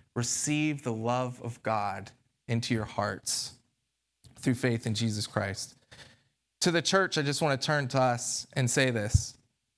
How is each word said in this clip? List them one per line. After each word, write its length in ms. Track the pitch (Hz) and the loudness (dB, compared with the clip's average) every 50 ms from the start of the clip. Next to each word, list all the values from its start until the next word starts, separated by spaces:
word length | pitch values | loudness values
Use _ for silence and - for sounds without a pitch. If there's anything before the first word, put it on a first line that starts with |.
| _ _ - | _ _ -4
receive 640 | 120 117 - - - - 151 151 151 151 156 147 147 | -2 -2 -2 -2 -2 0 0 2 2 2 0 -2 -2
the 100 | - 127 | -4 -4
love 480 | 113 110 113 117 123 127 127 123 123 - 120 | -4 -2 0 0 0 0 0 -4 -6 -8 -8
of 180 | 117 113 - | -10 -8 -4
God 480 | - 110 110 104 101 101 95 98 98 - - _ _ _ _ _ _ | -2 0 0 0 0 -2 -4 -6 -10 -14 -18 _ _ _ _ _ _
into 260 | - 117 117 - - 120 | -2 -2 0 0 0 0
your 120 | 110 107 | 0 -2
hearts 680 | - - - 104 104 98 - - - - - - - - - _ _ _ _ _ _ _ _ _ _ _ _ - - - - | -2 -2 -2 -2 -2 -2 -4 -4 -4 -4 -4 -4 -8 -12 -18 _ _ _ _ _ _ _ _ _ _ _ _ -20 -20 -12 -4
through 160 | - 139 123 | -2 0 0
faith 320 | 120 - 123 117 113 - | 2 2 0 0 0 -2
in 80 | 113 104 | -2 -2
Jesus 320 | 104 117 113 104 104 107 | 0 0 0 0 -2 -4
Christ." 480 | - - 104 98 98 95 - - - - _ _ - - - - - - _ _ _ _ _ _ _ _ - | -2 -2 -2 -2 -2 -4 -6 -10 -12 -14 _ _ -20 -20 -20 -20 -20 -20 _ _ _ _ _ _ _ _ 0
To 100 | - 180 | 0 2
the 100 | 165 170 | 2 2
church, 380 | - - 190 196 185 165 - 160 | 2 4 4 4 2 2 0 0
I 20 | |
just 220 | 143 143 139 - 165 | 0 0 0 0 2
want 180 | 147 135 127 | 0 0 0
to 20 | - | 0
turn 240 | 156 151 147 135 123 | 0 0 0 0 0
to 120 | 139 135 | 2 4
us 460 | 127 127 120 117 - - - - - - - | 4 4 2 0 -2 -4 -4 -6 -6 -4 -2
and 140 | 139 127 117 | 0 2 2
say 180 | - 147 131 131 | 4 4 4 4
this. 460 | 117 110 104 110 - - - - - - _ _ _ _ _ _ _ | 2 0 0 2 2 2 0 0 -10 -16 _ _ _ _ _ _ _